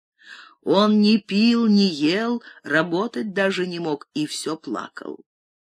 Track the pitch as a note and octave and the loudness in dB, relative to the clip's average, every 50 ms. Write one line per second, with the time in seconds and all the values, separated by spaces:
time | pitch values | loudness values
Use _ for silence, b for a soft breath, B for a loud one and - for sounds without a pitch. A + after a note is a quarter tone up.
0 | _ _ _ B B B B B B B B B _ - E3 G3 G#3 G#3+ G#3+ G#3+ | _ _ _ B B B B B B B B B _ 2 2 4 4 4 4 4
1 | G#3 G#3 A3 A3 - - F#3+ G#3 A3+ A#3 A#3 A#3 A#3 A3 G#3 G3+ G3 F#3+ D#3 C#3 | 4 4 4 2 0 -2 0 2 2 4 2 2 2 4 4 4 4 2 0 0
2 | D3+ D#3 F3+ G#3+ A3+ A#3 A#3+ A3+ B B B B B - C#3+ D#3+ E3 F3 E3 F#3 | 0 0 0 0 -2 -4 -4 -6 B B B B B -2 0 0 0 0 -2 -4
3 | A3 A#3+ - A#3+ A#3 G#3 F3 G3 G3 G3 F#3 F#3 F3+ F3+ E3+ E3+ E3+ D#3 D3 C#3+ | -4 -4 -6 -8 -8 -4 -2 -2 0 0 -2 -2 -4 -6 -6 -6 -4 -4 -6 -6
4 | - _ _ D#3 D3+ C#3+ - - - C#3+ D#3+ D#3 - C#3 G#2 F2+ - - _ - | -8 _ _ -6 -6 -4 -6 -8 -8 -8 -8 -8 -8 -8 -8 -8 -8 -10 _ -14
5 | - - - - _ _ _ _ _ _ _ _ _ | -14 -14 -14 -16 _ _ _ _ _ _ _ _ _